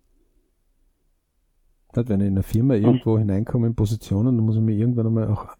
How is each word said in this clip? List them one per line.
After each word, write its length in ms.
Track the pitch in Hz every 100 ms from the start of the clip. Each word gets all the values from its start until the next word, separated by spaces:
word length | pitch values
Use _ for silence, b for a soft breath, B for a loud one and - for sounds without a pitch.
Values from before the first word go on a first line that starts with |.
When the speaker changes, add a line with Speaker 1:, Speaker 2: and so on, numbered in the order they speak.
| _ _ _ _ _ _ _ _ _ _ _ _ _ _ _ _ _ _ _ 120
Speaker 1:
Nicht, 120 | 117
wenn 120 | 98
ich 60 | 101
in 60 |
einer 80 | 95
Firma 340 | - 113 135 113
Speaker 2:
Mhm. 80 |
Speaker 1:
irgendwo 340 | 113 127 113 110
hineinkomme 480 | 104 95 117 123 117
in 60 |
Positionen, 600 | 113 107 110 - 101 123 120
dann 80 | 110
muss 100 | 110
ich 60 |
mir 120 | 110 104
irgendwann 300 | 120 120 113
einmal 200 | 113 107
auch 200 | 107 -